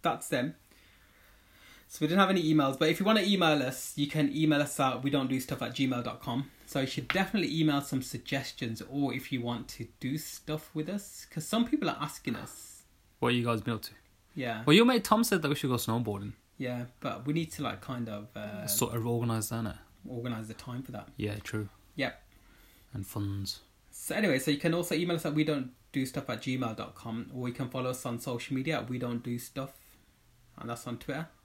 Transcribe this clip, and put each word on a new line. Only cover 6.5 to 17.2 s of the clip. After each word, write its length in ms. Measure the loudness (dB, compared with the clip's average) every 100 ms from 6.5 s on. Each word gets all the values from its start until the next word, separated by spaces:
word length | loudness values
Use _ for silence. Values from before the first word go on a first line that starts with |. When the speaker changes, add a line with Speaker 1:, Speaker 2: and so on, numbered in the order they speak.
| -12 -6
Speaker 1:
So 160 | -2
you 60 | -2
should 200 | -4 0
definitely 500 | 0 2 2 2 4
email 220 | 4 4
some 200 | 0 -4
suggestions, 800 | -4 -8 -4 -4 -4 -6 -6 -6 -6
or 220 | -2 0
if 180 | -2 -4
you 80 | -4
want 280 | -2 -4 -8
to 180 | -12 -12 _
do 160 | -4 -4
stuff 520 | -6 -12 -8 -8 -6 -6
with 140 | -4
us, 360 | -6 -8 -18 -10
'cause 140 | -8 0
some 180 | 2 4
people 240 | 2 2
are 80 | -2
asking 340 | -6 -6 -6 -4
us. 480 | -8 -14 -18 -20 _ _ _ _
Speaker 2:
What 140 | 2
you 120 | 4 2
guys 160 | 0
been 140 | 0 -4
up 60 |
to? 80 | -6 -14 _ _ _ -6
Speaker 1:
Yeah. 280 | -4 -2 8
Speaker 2:
Well, 100 | 8
your 100 | 10
mate 200 | 6 6
Tom 180 | 4
said 180 | 6 4
that 40 | 2
we 60 | 0
should 140 | 2
go 80 | 2
snowboarding. 560 | 2 0 0 -4 -6 -12 _ _
Speaker 1:
Yeah, 280 | -6 -6 -8 -6
but 260 | -6 -4